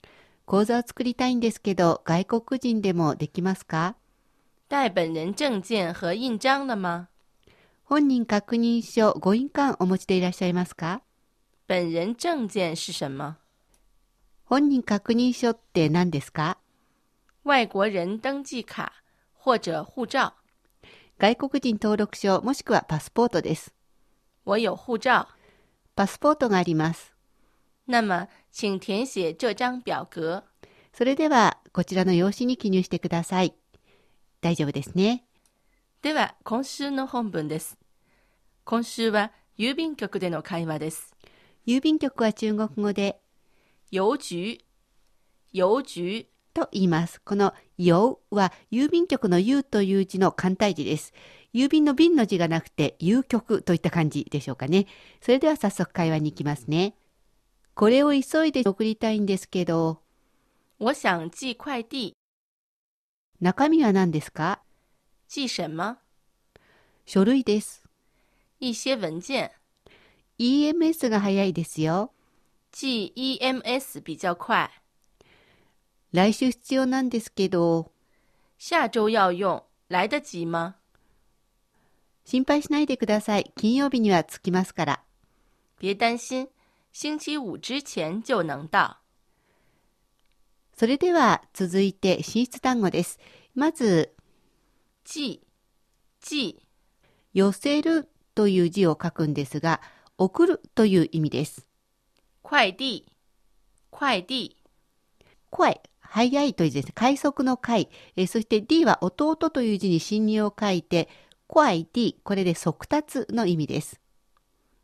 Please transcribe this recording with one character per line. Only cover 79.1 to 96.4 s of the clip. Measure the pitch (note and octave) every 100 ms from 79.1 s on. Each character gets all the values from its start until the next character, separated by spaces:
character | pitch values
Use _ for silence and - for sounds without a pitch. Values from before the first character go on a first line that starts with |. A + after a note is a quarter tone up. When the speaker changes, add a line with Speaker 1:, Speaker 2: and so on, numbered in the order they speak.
Speaker 2:
要 | A3 F#3+
用。 | F3+ G3 D#3+ - _ -
来 | F3+ G3
得 | D4
及 | - F3 E3+
吗？ | E3+ E3+ F#3+ _ _ _ _ _ _ _ _ _ _ _ _ _ _
Speaker 1:
心 | - B3+
配 | C4+ D4
し | -
な | D4
い | D4
で | B3+
く |
だ | G#3+ G#3+
さ | G#3+ G#3
い。 | - -
金 | G#3+
曜 | B3+ C#4
日 | B3+
に | A3
は | F3+
着 | D#3 -
き | -
ま | F3+
す | F#3
か | - D3+
ら。 | C3 _ _ _ _ _ _ _ -
Speaker 2:
别 | F#3
担 | G3+ A#3 A#3
心。 | - C4 C4 _ _ _ _
星 | - D4 D4+
期 | - D4+
五 | A#3 D3+
之 | - C4+
前 | - - D#3 G3
就 | A3+ A#3+
能 | E3 C#3 D#3
到。 | G3+ D#3 - _ _ _ _ _ _ _ _ _ _ _ _ _ _ _ _ _
Speaker 1:
そ | - A3+
れ | C#4
で | F4+
は | E4+ A#3+ E3 -
続 | - F#3 F#3
い | G3
て | - F#3+ F3+
進 | - A3 B3
出 | -
単 | C4 A#3+
語 | F#3+
で | -
す。 | F3 - - - _
ま | - D4+
ず、 | D#4+ A#3 E3+ - _ _ _ _ _ _ _ _ _
Speaker 2:
寄、 | - - C#4 - _ _ _ _ _ _ _ _
寄。 | - D4